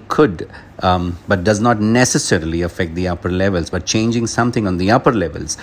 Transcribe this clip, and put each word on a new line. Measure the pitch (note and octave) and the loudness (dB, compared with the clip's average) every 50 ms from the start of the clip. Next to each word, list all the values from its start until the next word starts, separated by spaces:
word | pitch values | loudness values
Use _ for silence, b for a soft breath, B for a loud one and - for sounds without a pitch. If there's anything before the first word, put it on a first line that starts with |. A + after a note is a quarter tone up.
| - | -6
could, | - - - D3+ B2 F2 D2+ - - B B B B B - - | -6 0 2 2 2 2 -4 -10 -12 B B B B B -4 0
um, | F#2 F2+ F2+ F2 F2 F2 E2+ - | 0 2 2 0 -4 -6 -6 -2
but | - G#2 F#2+ F2 | -2 -2 0 2
does | G#2 G#2+ G2+ | 2 2 2
not | A2 A#2+ A#2 G#2+ | 4 2 2 2
necessarily | G#2 G#2+ A#2 B2 B2+ - - D#3 - - B2+ F2 D#2+ D#2+ E2 E2+ F2 | 2 2 4 4 4 2 2 0 0 2 0 0 0 -2 -2 -2 -2
affect | E2+ - - F#2+ E2 D#2+ | -4 -4 -4 -6 -4 -2
the | F2 F2+ F2+ | -4 -2 -2
upper | F2 E2+ - F#2 | -2 -4 -4 -4
levels. | F2+ F#2 F#2+ G2+ G2+ F2 D#2 - | -2 0 0 0 0 0 -2 -2
But | - F2+ E2+ | -6 -6 -4
changing | - - A2 A2 A#2 A2+ A#2+ A#2 A2 | -2 0 0 2 2 0 0 -2 -2
something | - - A#2+ A#2+ A#2 A#2+ G#2+ G2 | -2 0 0 0 0 0 0 0
on | F#2 | 0
the | F2 F#2 F#2+ A2+ | 0 2 2 2
upper | A#2 - D#3 B2 | 4 4 2 2
levels | G#2+ F2 D#2+ D#2+ - - D2+ - - | 2 0 -2 -4 -8 -8 -8 -8 -10